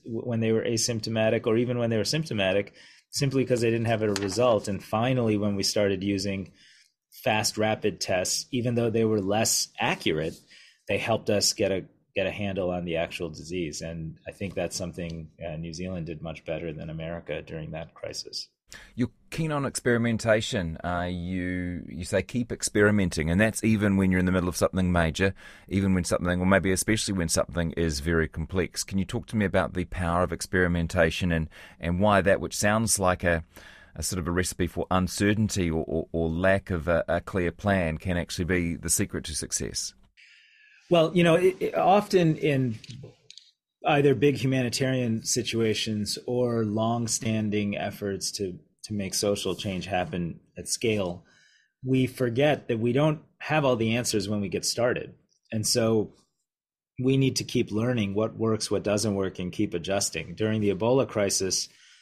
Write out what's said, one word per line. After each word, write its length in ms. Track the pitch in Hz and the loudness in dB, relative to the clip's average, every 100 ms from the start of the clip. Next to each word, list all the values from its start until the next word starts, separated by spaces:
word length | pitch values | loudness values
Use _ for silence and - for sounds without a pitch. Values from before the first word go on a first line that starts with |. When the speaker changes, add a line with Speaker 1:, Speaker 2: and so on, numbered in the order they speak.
Speaker 1:
w-, 180 | 127 113 | -10 -8
when 200 | 123 113 | -4 0
they 100 | 113 | 2
were 140 | 110 - | 2 0
asymptomatic 840 | 113 - 113 110 110 110 113 117 | 0 -2 -2 -2 0 2 2 2
or 80 | 113 | 2
even 240 | 120 120 | 2 0
when 100 | 117 | 0
they 80 | 113 | 0
were 60 | |
symptomatic, 680 | 101 151 156 107 95 98 101 - - - _ | 0 -2 -2 0 2 2 -2 -8 -20 -20 _
simply 300 | - 139 131 | -4 0 2
'cause 180 | 120 120 | 2 2
they 100 | 117 | 2
didn't 160 | 117 113 | 2 2
have 160 | 110 | 2
a 100 | 110 | 0
result. 540 | 101 101 98 123 104 104 | 0 0 2 4 4 0
And 160 | 95 | -6
finally, 540 | - 110 127 127 113 104 | -2 0 2 2 2 2
when 180 | 104 98 | 0 0
we 80 | |
started 400 | 98 107 101 95 | 0 2 2 2
using 480 | 101 98 98 98 87 - - _ _ _ _ - | 0 -2 -2 -6 -8 -16 -20 _ _ _ _ -6
fast 340 | 127 107 104 107 | 0 0 0 0
rapid 420 | 107 110 104 87 | 0 0 -2 -2
tests, 460 | - 92 92 - - | -2 0 0 -4 -4
even 240 | 127 120 120 | -2 0 0
though 140 | 117 | 2
they 140 | 113 | 2
were 180 | 113 107 | 2 2
less 460 | 95 107 117 - - - | 2 2 2 0 -2 -4
accurate, 560 | 120 185 98 78 80 - _ - - _ - | -4 -2 -2 0 -2 -8 _ -20 -20 _ -4
they 100 | 101 | -2
helped 320 | - 110 - | 0 0 0
us 220 | 101 - | 0 0
get 180 | - 95 | 0 0
a, 140 | 95 80 _ _ 101 | -2 -6 _ _ -4
get 100 | 92 | -4
a 60 | |
handle 400 | 82 101 95 90 | -4 -4 -2 -2
on 140 | 90 87 | -2 -4
the 100 | 80 | -4
actual 340 | 80 - 85 | -4 -6 -10
disease. 520 | 78 78 90 78 - | -10 -8 -6 -6 -8
And 360 | 82 82 80 - - | -10 -8 -10 -12 -16
I 40 | |
think 240 | - 98 92 | -10 -8 -4
that's 220 | 85 - | -6 -6
something, 520 | 90 85 85 82 80 - 82 | -8 -8 -8 -10 -12 -12 -10
uh, 120 | 80 | -8
New 160 | 82 | -10
Zealand 320 | 80 92 92 80 | -8 -8 -6 -8
did 160 | 78 | -8
much 240 | 80 78 - | -10 -10 -8
better 260 | 80 82 | -6 -6
than 180 | 78 80 | -8 -10
America 520 | 80 80 85 80 78 | -8 -8 -8 -8 -8
during 300 | 78 80 80 | -8 -10 -10
that 220 | 78 82 | -10 -12
crisis. 540 | - - - - - - _ - - - - | -12 -12 -10 -12 -12 -14 _ -20 -20 -12 -6
Speaker 2:
You're 160 | 123 _ - | -6 _ -12
keen 220 | - 160 | -6 -4
on 140 | 147 127 | -2 -4
experimentation. 1120 | - 127 117 117 110 117 110 - 110 82 80 | -2 0 2 2 0 2 2 2 -2 -4 -4
Uh, 280 | 87 87 90 | -4 -2 -2
you, 720 | 90 87 92 90 90 87 87 - | -4 -4 -4 -2 -4 -4 -6 -10
you 160 | 71 87 | -10 -2
say, 180 | 98 | -2
"Keep 300 | - 123 120 | 0 -2 -4
experimenting," 760 | - - 107 104 104 90 82 76 | -4 0 4 6 6 2 2 2
and 100 | 90 | 4
that's 220 | 110 - 113 | 4 2 2
even 320 | 107 104 98 | 2 4 4
when 140 | 92 | 4
you're 80 | 92 | 4
in 60 | 90 | 4
the 60 | |
middle 160 | 92 90 | 2 0
of 80 | - | 0
something 380 | 98 92 90 | 0 2 2
major, 400 | 87 80 - 98 - - - - | 4 2 2 0 0 -12 -20 -4
even 260 | 98 98 | 0 2
when 120 | 92 85 | 2 2
something, 340 | - 87 90 | 0 2 2
or 60 | 92 | 4
maybe 260 | 95 95 | 4 4
especially 420 | 92 - 107 - | 0 0 0 0
when 140 | 95 82 | -2 0
something 440 | 90 - 85 82 | 0 0 0 -2
is 280 | - 82 71 | 0 0 0
very 300 | 78 82 78 | 0 2 0
complex. 560 | 82 78 95 82 - - | -4 -4 -2 -2 -4 -4
Can 120 | 98 | -2
you 60 | |
talk 240 | 90 120 - | -2 -4 -4
to 80 | 110 | 0
me 80 | |
about 300 | 98 95 76 | 2 2 0
the 100 | 90 | -2
power 400 | 87 - 85 87 | -6 -4 0 0
of 80 | 90 | 0
experimentation 1040 | 85 - 92 87 87 82 90 82 - 90 | -2 -2 2 2 2 0 2 2 2 0
and, 160 | 82 80 - - - | 0 -2 -10 -20 -8
and 180 | 85 90 | -2 2
why 220 | 104 98 | 4 6
that, 180 | 92 92 | 4 2
which 160 | 82 - | 0 -2
sounds 420 | 104 110 110 - | 0 2 0 2
like 280 | 92 90 90 | 2 2 2
a, 180 | 82 - - - - - | 0 -2 -16 -20 -20 -16
a 100 | - | -8
sort 160 | - 92 | -6 -4
of 80 | 82 | -2
a 20 | |
recipe 360 | 87 90 - 87 | 0 0 -2 -4
for 200 | 87 - | -2 0
uncertainty 800 | 92 90 - 104 107 107 98 85 | 2 0 2 2 2 0 0 0
or, 140 | 80 - | 0 -2
or, 220 | 80 - | -4 -2
or 160 | 82 82 | -2 -2
lack 400 | 82 95 98 - | 2 4 2 0
of 180 | 87 78 | -4 0
a, 160 | 82 - | 0 2
a 100 | 85 | -2
clear 320 | - 98 85 | -2 -2 -2
plan, 460 | - 101 95 80 78 | -2 0 2 0 -2
can 180 | 95 87 | -2 -2
actually 300 | 80 - 85 | -4 -4 0
be 300 | 90 85 80 | 0 0 -4
the 120 | 82 | -2
secret 360 | - 92 80 73 | -2 -2 -6 -8
to 100 | 73 | -8
success? 580 | - - 53 - - - _ _ - - _ _ _ _ - | -6 -6 -6 -6 -10 -12 _ _ -20 -20 _ _ _ _ 2
Speaker 1:
Well, 220 | 170 160 | 4 4
you 120 | 175 170 | 4 6
know, 100 | 170 | 6
it, 220 | 185 185 | 4 0
it, 160 | - 165 | -2 2
often 600 | 175 202 202 185 160 151 | 4 4 4 4 4 2
in 420 | 156 135 127 110 - 127 - - - - - _ _ _ 165 | 2 2 0 -4 -12 -16 -18 -20 -20 -20 -20 _ _ _ 0
either 260 | 147 143 | 4 4
big 220 | 120 147 120 | 6 4 2
humanitarian 880 | 131 131 120 - 131 131 120 113 | 0 0 -2 -2 0 0 0 -2
situations 960 | - 123 110 113 110 104 110 107 101 - - | -2 -2 -2 0 0 0 -2 -2 -4 -6 -4
or 360 | 123 120 117 | 0 0 0
long-standing 1120 | 107 110 113 120 113 - 113 110 107 104 101 98 | 0 0 0 0 -2 -2 0 0 0 0 -2 -2
efforts 540 | 101 - 101 95 - | -4 -4 -4 -4 -6
to, 280 | - 95 87 _ _ | -6 -6 -8 _ _
to 100 | - | -8
make 180 | 104 95 - | -6 -4 0
social 400 | 104 101 95 90 | 0 0 -2 -4
change 320 | 104 90 87 | -4 -6 -2
happen 520 | 92 82 90 85 78 _ - | -2 -2 -4 -6 -8 _ -12
at 120 | 87 | -8
scale, 580 | - 117 107 90 87 - _ _ _ _ _ | -2 0 0 -2 -6 -14 _ _ _ _ _
we 220 | 127 131 127 | 0 2 2
forget 640 | - 120 117 147 139 - | 0 -2 2 2 2 -2
that 100 | 110 | -2
we 160 | 120 | 2
don't 280 | 127 156 151 - - | 2 2 0 -8 -12
have 260 | - 156 139 | -2 2 2
all 100 | 117 | 2
the 200 | 113 117 | 2 0
answers 340 | 117 107 98 | 0 -2 0
when 100 | 104 | -2
we 100 | 95 | -2
get 140 | 90 | -4
started. 520 | - - 123 85 - - _ _ - | -2 0 0 0 -6 -16 _ _ -8
And 140 | 110 104 | -4 0
so 480 | 120 113 110 87 - _ _ _ _ _ _ _ - | 2 2 2 0 -6 _ _ _ _ _ _ _ -2
we 140 | 127 135 | 2 4
need 200 | 131 107 | 4 0
to 60 | |
keep 280 | - 123 95 | -2 -2 0
learning 420 | 104 123 120 101 | 0 0 0 0
what 240 | 98 110 104 | 0 -2 0
works, 320 | 110 110 - | 0 0 0
what 140 | 98 | -2
doesn't 320 | 101 104 110 98 | 2 0 0 0
work, 240 | 95 - | -2 -4
and 120 | 90 | -6
keep 220 | 98 107 | -2 -2
adjusting. 640 | 87 90 101 - 82 80 87 | -2 -2 -2 -2 -4 -8 -4
During 260 | 110 110 | -2 2
the 80 | 101 | 0
Ebola 380 | 92 113 135 110 | 2 4 2 2
crisis, 600 | 107 98 - 95 - - _ - - | 0 0 0 -2 -2 -6 _ -20 -20